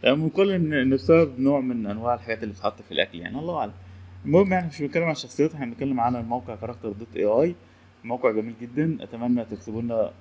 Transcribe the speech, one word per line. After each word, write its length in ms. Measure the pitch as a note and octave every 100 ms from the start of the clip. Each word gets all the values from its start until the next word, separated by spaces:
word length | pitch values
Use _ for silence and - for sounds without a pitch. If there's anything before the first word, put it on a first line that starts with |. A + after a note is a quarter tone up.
تمام، 220 | - C#3+
وكل 280 | D#3+ D#3 G3
إن، 220 | F#3 D#3+
إن 160 | D3 C3
بسبب 500 | C3 - E3 D#3+ B2+
نوع 200 | C3+ C#3+
من 260 | C3 A#2+ G#2
أنواع 280 | G#2 A#2
الحاجات 300 | A#2+ A2+ A2
اللي 100 | A2
بتتحط 280 | F#2 G2+ -
في 100 | -
الأكل 280 | C#2+ F2 E2+
يعني، 200 | F2 B2+
الله 180 | D#3+ E3
أعلم. 140 | G#2+ - - - - - C#3+
المهم 280 | D3 G3
يعني 140 | F#3 E3+
مش 140 | D3
بنتكلم 220 | C#3+ E3
عن 80 | E3
الشخصيات، 420 | D3+ B2 - D3+
احنا 120 | D#3 B2
بنتكلم 340 | A2+ C#3 B2+
عن 160 | A#2+ B2
الموقع 400 | A2+ B2 A#2+ G#2+
كاركتر 360 | A2 A#2+ A2+
دوت 240 | G2+ A2+ -
اي 100 | G#2
اي. 300 | A2+ E3 E3+ - _ _ _
موقع 280 | A#2 B2 B2
جميل 220 | A2 A2+ A2
جدًا، 420 | A#2+ B2+ D#3+ D3+
أتمنى 420 | G2+ A#2 A#2+ B2 G#2
تكتبوا 360 | G2+ - A2
لنا 300 | A#2 A2+ G2+ -